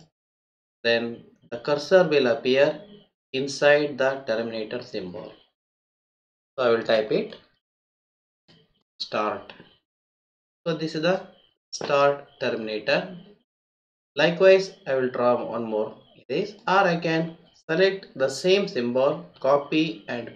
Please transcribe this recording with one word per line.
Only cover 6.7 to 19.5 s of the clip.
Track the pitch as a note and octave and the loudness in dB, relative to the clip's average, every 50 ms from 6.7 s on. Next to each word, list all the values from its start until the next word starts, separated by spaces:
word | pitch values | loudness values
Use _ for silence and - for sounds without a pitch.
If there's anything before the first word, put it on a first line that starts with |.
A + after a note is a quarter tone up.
| A2+ A2+ G#2+ | 2 2 0
type | - A2+ A2 G#2+ - | 0 0 0 0 0
it | D3 G3+ A3+ - - - _ _ _ _ _ _ _ _ _ _ _ _ _ _ _ _ _ _ _ _ _ _ _ _ _ _ _ _ _ _ _ - | -2 -2 -2 -4 -10 -16 _ _ _ _ _ _ _ _ _ _ _ _ _ _ _ _ _ _ _ _ _ _ _ _ _ _ _ _ _ _ _ -14
start. | - - - A2 G#2+ G#2 F2+ - - - - - - _ _ _ _ _ _ _ _ _ _ _ _ _ _ _ _ _ _ _ - E3+ | -12 -8 -6 -4 -4 -4 -4 -6 -10 -16 -20 -20 -20 _ _ _ _ _ _ _ _ _ _ _ _ _ _ _ _ _ _ _ -6 -6
So | D#3+ | -6
this | D3+ D#3+ D#3 - | -4 -6 -6 -4
is | D#3 | -2
the | D3+ F3 F#3+ F#3 - - - _ _ _ _ _ _ _ | 0 0 0 0 -4 -8 -20 _ _ _ _ _ _ _
start | - - - - D3 C#3 C#3+ C#3+ C#3+ C#3+ - - _ - | -12 -8 -4 0 2 4 4 4 2 0 -4 -16 _ -6
terminator. | C3+ A#2+ A#2+ A2+ A2 A2 G#2+ G#2 - - C#3+ F3+ F#3+ F#3+ F#3 E3+ - - - _ _ _ _ _ _ _ _ _ _ _ _ _ _ _ - | -6 -4 -4 -4 -6 -6 -6 -6 -2 -2 -2 -2 -2 -4 -12 -16 -18 -20 -20 _ _ _ _ _ _ _ _ _ _ _ _ _ _ _ -2
Likewise, | C#3+ D#3 E3+ F3 F3 F#3+ F#3+ F#3+ F#3+ F#3+ - - - - | 0 0 2 2 6 6 8 8 6 4 0 -10 -12 -6
I | C#3 C3+ | -4 -2
will | C3 B2+ B2 | -2 -2 -2
draw | - B2 B2 B2 A#2+ A#2 G#2 | 0 2 2 2 2 2 0
one | F#2+ A2 A#2 A#2 | -4 -6 -6 -6
more, | A2 A2 G#2+ A2 - - - - _ _ - - - | -4 -4 -4 -4 -4 -8 -14 -20 _ _ -20 -12 -8
this, | C3 E3+ G#3 - - - - - | -6 -6 -6 -6 -10 -10 -4 0
or | F3+ G3 | 2 4
I | G3 F3 E3+ E3 | 4 4 2 0
can | E3+ D#3+ D#3+ E3 E3+ - - - _ _ _ _ _ - | -2 -2 0 -2 -2 -4 -8 -14 _ _ _ _ _ -4
select | D#3+ F3 F#3+ F#3+ F#3+ F#3+ - - - | 0 2 2 2 2 -2 -8 -12 -6
the | - C3 C3 | -2 -2 -2
same | - - - F3+ F#3+ G3+ F#3+ - | -2 -2 0 2 2 2 2 -2
symbol, | - B2+ A#2+ A#2+ A#2+ B2+ C3+ D3 D#3+ E3+ - - - - | -4 -4 -2 -2 0 2 2 2 0 -2 -6 -16 -12 -4
copy | - C3 | 0 2